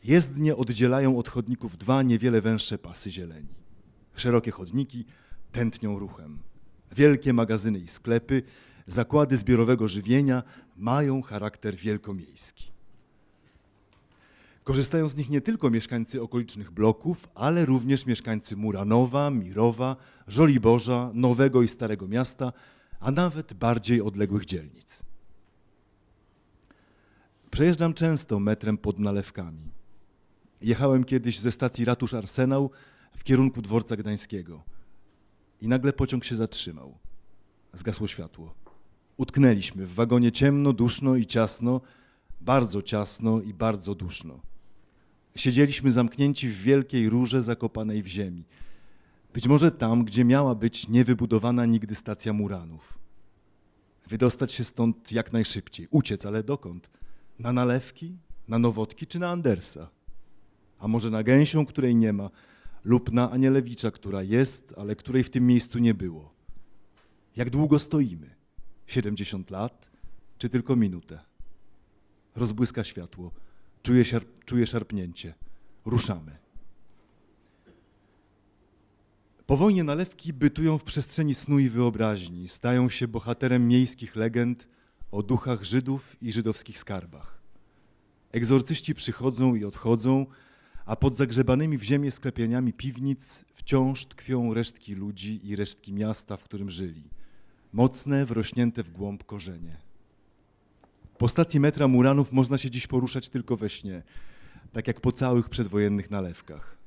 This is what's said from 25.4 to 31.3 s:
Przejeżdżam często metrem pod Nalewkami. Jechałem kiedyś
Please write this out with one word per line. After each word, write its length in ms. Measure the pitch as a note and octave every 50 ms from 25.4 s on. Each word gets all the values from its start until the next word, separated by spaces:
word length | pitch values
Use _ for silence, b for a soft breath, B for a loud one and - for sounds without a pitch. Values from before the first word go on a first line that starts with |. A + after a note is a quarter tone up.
| _ _ _ _ _ _ _ _ _ _ _ _ _ _ _ _ _ _ _ _ _ _ _ _ _ b b b b b b b b b b b b b _ _ _ _
Przejeżdżam 440 | - - D3+ F3 F3 D3+ E3+ E3 D#3
często 460 | - E3 E3 D#3+ C3+ - - A2+ G2+
metrem 380 | G2+ G#2 G#2+ G#2 - A2 G#2+ G#2
pod 200 | - G#2+ G2 F2+
Nalewkami. 720 | G#2 G#2 G2+ G2+ F#2+ - - - F#2 E2+ D#2+ D#2 D#2 D#2 - - - - - - - _ _ _ _ _ _ _ _ _ _ _
Jechałem 440 | - A2 A#2 G#2+ C#3 C#3 C3+ C3 B2+
kiedyś 340 | - C3+ C3 A#2 B2